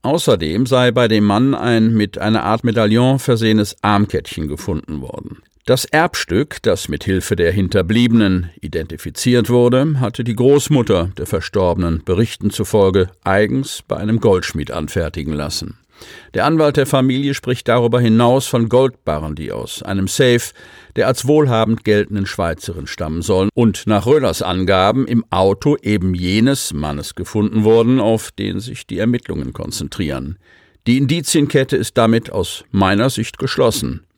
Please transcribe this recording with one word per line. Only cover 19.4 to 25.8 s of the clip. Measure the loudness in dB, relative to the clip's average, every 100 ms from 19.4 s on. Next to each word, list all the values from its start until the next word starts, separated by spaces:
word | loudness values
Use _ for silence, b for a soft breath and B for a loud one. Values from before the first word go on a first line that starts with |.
| -8
aus | -8 -10 -12
einem | -6 -4 -4
Safe | 2 2 2 -2 B B B B -2
der | 0
als | 0 2
wohlhabend | 4 4 2 0 0
geltenden | 2 0 0 -4 -6
Schweizerin | -4 -4 -4 -8 -10 -12
stammen | -8 -6 -6
sollen | -2 0 0
und | 2 2 2 0
nach | 2
Röhlers | 4 2 2 -2
Angaben | -4 -2 2 4 4 2 0
im | 0 0
Auto | 2 2 2 0 0